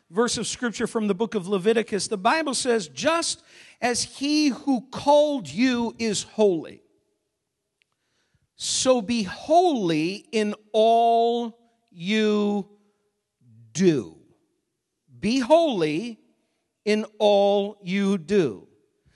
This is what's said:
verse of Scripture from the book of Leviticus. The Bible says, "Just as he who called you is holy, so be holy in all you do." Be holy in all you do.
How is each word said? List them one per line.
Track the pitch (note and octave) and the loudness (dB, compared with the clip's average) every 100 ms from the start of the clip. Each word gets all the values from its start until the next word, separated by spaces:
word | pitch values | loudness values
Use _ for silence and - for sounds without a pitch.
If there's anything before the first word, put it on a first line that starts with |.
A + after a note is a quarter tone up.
| _ | _
verse | E3+ A#3+ - | -2 -2 -2
of | G3+ | -6
Scripture | - A#3+ G3 A3+ | -6 -6 -4 -4
from | A#3 G#3 | -2 -2
the | F#3+ | -2
book | A3+ G#3+ | -2 -4
of | F3 | -2
Leviticus. | G3+ F#3 A3+ G#3 G3+ - | -2 0 0 0 -4 -6
The | G#3 | -2
Bible | G#3 D#4+ D#4 A#3 | 0 0 0 -4
says, | C4 A3+ D#3 | -2 -2 -4
"Just | C3 B3 E4 D#4+ - _ - - - | -4 -2 0 -2 -8 _ -20 -20 -6
as | A#3+ A#3+ | -4 -2
he | - - C#4+ D4+ D4 | -6 -6 -2 2 2
who | A3 - B3+ - | 0 -2 -2 -2
called | - C#4 D4 D4+ C#4 D#3 | -6 4 4 4 0 -6
you | D#3 C4 A#3+ A#3 A#3 | -2 0 0 -4 -4
is | A3+ F#3+ | -4 -4
holy, | - - G#3 E3+ A#2+ - _ _ _ _ _ _ _ _ _ _ _ _ _ _ _ _ _ - | -6 2 2 2 -6 -16 _ _ _ _ _ _ _ _ _ _ _ _ _ _ _ _ _ -12
so | - - C4 B3+ | -6 -2 2 0
be | G3 A#3 | 0 -4
holy | F#3 - - E4 F4+ C4 F3 D#3 D#3+ G3+ - | -6 -8 0 4 4 2 0 0 -2 -6 -6
in | A3 G#3 G#3 _ | -4 -2 -6 _
all | A3 A3 A3+ A#3 A#3 A#3 A#3+ A#3+ - _ _ _ | 2 4 4 4 2 2 -2 -6 -10 _ _ _
you | F3 F3 A3 G#3+ G#3 G#3 G3+ F#3+ _ _ _ _ _ _ _ B2 A2+ A2+ | -12 -4 0 2 2 0 -2 -6 _ _ _ _ _ _ _ _ -20 -12
do." | - F#3 D3 E2+ D#2+ _ _ _ _ _ _ _ _ _ B2 | 0 2 2 -2 -12 _ _ _ _ _ _ _ _ _ -8
Be | G3 C4+ | -2 -2
holy | A3+ D#4+ A3+ E3+ D#3 D3+ A#3+ A3 _ _ _ _ _ _ G#3 | 4 4 4 0 -2 -2 -6 -12 _ _ _ _ _ _ -2
in | G#3+ A3 - | -2 -2 0
all | G#3 G3+ G3+ G3+ G3+ - | 2 4 4 2 -2 -8
you | F3 G3 G3 G3 | -6 -2 0 -2
do. | D3+ G3+ D3 F#2 - _ _ _ _ | 0 0 0 -2 -16 _ _ _ _